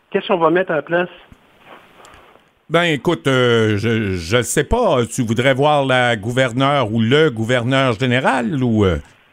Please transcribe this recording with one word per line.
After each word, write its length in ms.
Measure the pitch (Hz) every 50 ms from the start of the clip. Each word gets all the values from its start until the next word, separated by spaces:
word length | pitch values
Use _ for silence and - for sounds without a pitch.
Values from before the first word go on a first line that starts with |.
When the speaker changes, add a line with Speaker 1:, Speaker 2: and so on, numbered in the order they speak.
| _ _
Speaker 1:
qu'est-ce 180 | - 196 190 -
qu'on 80 | 208 175
va 120 | 165 156
mettre 220 | 165 180 185 185 175
à 40 |
la 60 | 151 143
place ? 260 | - 160 175 180 175 - - - _ - _ _ _ _ _ _ - - - - _ _ - - - - - - - _ - _ _ _ _ _ -
Speaker 2:
Ben, 140 | 151 165 175
écoute, 420 | 170 156 135 - 165 160 - -
euh, 500 | 139 135 127 127 123 117 113 110 107 107 101
je, 340 | 98 113 117 110 113 98 95
je 300 | 90 82 80 107 123 117
sais 220 | - - 160 143
pas. 340 | - - 233 247 196 160 127 120
Tu 160 | 117 - - 127
voudrais 320 | 104 113 107 120 135 135
voir 300 | 123 143 151 151 147 139
la 320 | 135 131 127 123 123 120
gouverneure 760 | 110 95 113 123 131 131 127 113 127 135 139 147 143 127 104 107
ou 80 | 113
le 300 | 113 110 131 151 160 156
gouverneur 640 | 123 110 113 113 127 127 113 123 135 135 135 131 117
général 680 | 95 135 127 120 127 139 196 262 269 240 220 170 135 127
ou, 220 | 123 113 107 101
euh ? 140 | 92 85 73 - - _ _ _ _